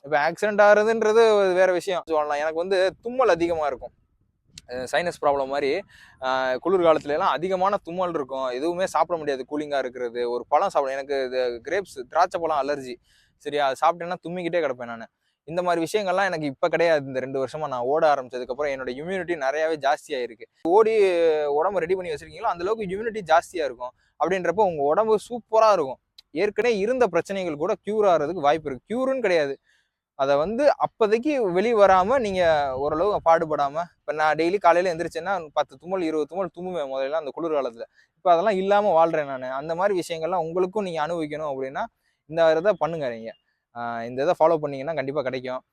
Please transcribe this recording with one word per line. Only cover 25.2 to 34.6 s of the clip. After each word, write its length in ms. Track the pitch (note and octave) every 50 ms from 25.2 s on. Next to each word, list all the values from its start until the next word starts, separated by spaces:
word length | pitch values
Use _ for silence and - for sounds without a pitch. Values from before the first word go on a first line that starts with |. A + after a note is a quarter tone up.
| -
சூப்பரா 420 | - A#3+ A#3 _ _ A3 A3 A3 A3 G3+
இருக்கும். 240 | F3+ D3 C3 B2 _ _ _ _ - _ _ _ D3
ஏற்கனவே 300 | G3 G#3 G3+ - G#3 B3 A3+ G3 F#3+
இருந்த 200 | A3 B3+ B3+ B3 G3+ -
பிரச்சனைகள் 480 | E3 - - G3 G3 F#3 F3 D3+ C#3+
கூட 100 | D#3+ F#3+ G#3+ - _
க்யூர் 220 | G3 G#3+ A3 G#3 G3
ஆகிறதுக்கு 340 | F3 D#3 D3 C#3+ F#3 F#3 C#3
வாய்ப்பு 220 | C#3+ D#3 E3 D#3 D3
இருக்கு. 200 | C3 - _ _
க்யூர்னு 340 | G#3+ B3 C4 C4 C4+ C4 A#3
கிடையாது, 280 | G3 F3+ E3 D3 C#3 C3+ _ _ _ _ _ _ _ _ _ _ _ _ -
அதை 120 | C3+ C#3 C#3+ C#3+
வந்து 220 | D#3 F#3 A3+ A#3 D4 C#4+ - - D3
அப்போதைக்கு 460 | D3+ _ _ A3+ G3+ G#3+ A#3 A#3+ D4+ D4 C4 A3+ F#3 E3+
வெளியே 200 | F#3 G3+ A#3+ A#3+ G#3
வராம 360 | G3+ F#3+ F#3+ F#3 F#3 G3+ C4 C#4+ A#3
நீங்க 160 | G3+ F#3+ F#3 F3 E3 D#3+ D3 C#3+ C3+ C3 C3
ஓரளவு 380 | C#3 D3 D#3 D#3 F3+ G#3 G3+ E3 - E3
பாடுபடாம, 480 | E3 E3 E3+ D3+ D3+ D3 C#3+ C#3 C#3+ D#3+ F3 F3 _ _
இப்ப 120 | _ - D3 D3+
நான் 160 | D#3 D#3 D3+ D3+
டெய்லி 180 | E3 E3+ F#3 G#3